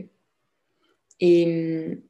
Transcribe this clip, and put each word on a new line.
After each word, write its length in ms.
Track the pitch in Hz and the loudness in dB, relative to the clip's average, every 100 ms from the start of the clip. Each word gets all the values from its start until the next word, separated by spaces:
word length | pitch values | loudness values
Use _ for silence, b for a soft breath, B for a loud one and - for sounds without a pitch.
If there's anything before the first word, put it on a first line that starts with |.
| 180 _ _ _ _ _ _ _ _ _ _ - | -20 _ _ _ _ _ _ _ _ _ _ -2
Et, 680 | 180 170 170 165 165 160 160 | 2 4 2 -2 -4 -6 -8
hum, 80 | - - | -12 -16